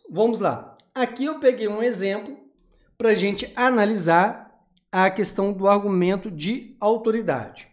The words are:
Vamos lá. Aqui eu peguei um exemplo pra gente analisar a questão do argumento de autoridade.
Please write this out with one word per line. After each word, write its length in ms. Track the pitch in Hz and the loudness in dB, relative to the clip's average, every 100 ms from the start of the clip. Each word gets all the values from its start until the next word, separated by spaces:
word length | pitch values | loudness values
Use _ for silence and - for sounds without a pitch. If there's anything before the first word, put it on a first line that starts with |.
| - | -8
Vamos 300 | 165 226 214 | 0 0 2
lá. 340 | 180 117 - - _ | -2 -4 -10 -20 _
Aqui 340 | 262 247 240 285 | -4 -4 -4 -6
eu 120 | 302 | 2
peguei 300 | 262 214 214 | 2 2 -2
um 120 | 208 | -2
exemplo 560 | 240 196 196 202 220 - _ _ _ _ _ - | -2 -2 -4 -4 -8 -18 _ _ _ _ _ -2
pra 160 | 226 | 2
gente 380 | 208 196 196 - | 2 0 -2 -6
analisar 960 | - 254 247 208 220 165 165 190 - - _ _ _ - | 0 2 4 2 0 4 4 4 -2 -16 _ _ _ -4
a 180 | 185 190 | 2 2
questão 440 | 190 185 - 196 | 2 -4 -2 -2
do 160 | 190 196 | 0 2
argumento 640 | 202 202 185 180 190 202 | 2 2 2 2 0 -4
de 460 | 160 160 262 254 - | -8 -6 -6 -10 -4
autoridade. 880 | 208 226 233 226 185 131 104 - - | 0 0 0 -2 -2 -4 -6 -16 -20